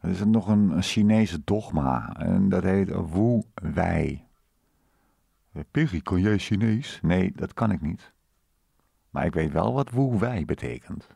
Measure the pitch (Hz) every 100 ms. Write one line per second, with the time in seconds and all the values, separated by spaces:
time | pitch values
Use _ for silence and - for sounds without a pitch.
0 | 85 90 104 113 101 104 101 80 - -
1 | 104 110 104 82 - 101 - 76 67 62
2 | - - 90 92 98 95 92 95 92 92
3 | 85 87 113 117 - - 80 73 87 82
4 | - 69 _ _ _ _ _ _ _ _
5 | _ _ _ _ _ 101 - 143 156 92
6 | - 92 101 101 - 104 113 110 143 -
7 | 80 90 92 - - - 113 92 76 98
8 | - _ _ _ _ _ _ _ _ _
9 | _ - 82 85 80 73 104 131 139 120
10 | 135 113 117 113 78 76 - - - -
11 | -